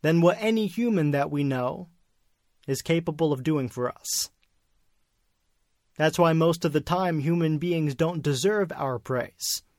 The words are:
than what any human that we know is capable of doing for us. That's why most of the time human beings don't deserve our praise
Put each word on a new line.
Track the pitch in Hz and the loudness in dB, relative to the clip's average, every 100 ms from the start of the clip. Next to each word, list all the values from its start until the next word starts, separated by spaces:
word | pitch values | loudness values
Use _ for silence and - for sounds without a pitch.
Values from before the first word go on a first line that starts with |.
than | 151 165 | 4 4
what | 170 208 | 4 4
any | 220 226 208 | 0 0 0
human | - 240 208 147 | -2 0 2 2
that | 143 143 | 0 -2
we | 147 | -2
know | 143 131 123 165 175 _ _ _ _ _ _ _ - | -2 0 -2 -4 -14 _ _ _ _ _ _ _ -6
is | 135 | -6
capable | - 165 170 151 160 | -2 -2 -2 -2 0
of | 139 | 0
doing | 127 151 127 | 0 -2 -2
for | - 123 | -4 -6
us. | - - - - _ _ _ _ _ _ _ _ _ _ _ _ _ _ _ _ - | -6 -8 -6 -6 _ _ _ _ _ _ _ _ _ _ _ _ _ _ _ _ 0
That's | 156 160 | 0 4
why | 170 | 4
most | 160 165 170 | 4 2 2
of | 170 | 0
the | 151 | 0
time | 151 180 185 160 | 0 0 0 0
human | 143 170 160 156 | 0 0 0 0
beings | 170 170 151 131 | -2 0 -2 0
don't | 160 175 | -2 -2
deserve | 147 135 170 214 185 | -2 0 0 0 -2
our | - 139 123 | -4 -4 -4
praise | - 127 - _ - - _ | -4 -4 -4 _ -8 -8 _